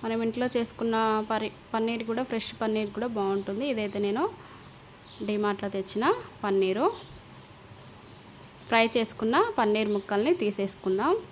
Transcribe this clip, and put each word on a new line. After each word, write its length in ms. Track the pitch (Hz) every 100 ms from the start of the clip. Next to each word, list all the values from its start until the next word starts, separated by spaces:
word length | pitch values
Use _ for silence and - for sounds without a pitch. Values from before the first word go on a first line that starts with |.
మనం 180 | 226 226
ఇంట్లో 240 | 226 226 247 240
చేసుకున్న 680 | 233 - 233 226 220 220 214
పరి-, 220 | 220 214 - -
పన్నీర్ 300 | 226 226 233
కూడా, 180 | 226 226
ఫ్రెష్ 380 | 254 226 - -
పన్నీర్ 300 | 220 214 214
కూడా 160 | 208 240
బాగుంటుంది. 600 | 220 196 196 196 196 285
ఇదైతే 300 | 226 208 208
నేను 320 | 202 214 381 359 - - - - - - - - 208
డిమార్ట్లో 420 | 208 208 202 202
తెచ్చిన 460 | 196 196 208 262 480 466 -
పన్నీరు. 480 | 208 196 190 190 320 466 - - - - - - - - - - - - - - - - -
ఫ్రై 180 | 233 226 240
చేసుకున్న 560 | 226 - 220 262 453 415
పన్నీర్ 300 | 220 214 214
ముక్కల్ని 460 | 208 196 202 240
తీసేసుకుందాం 840 | 349 208 202 196 - 190 190 262 427 359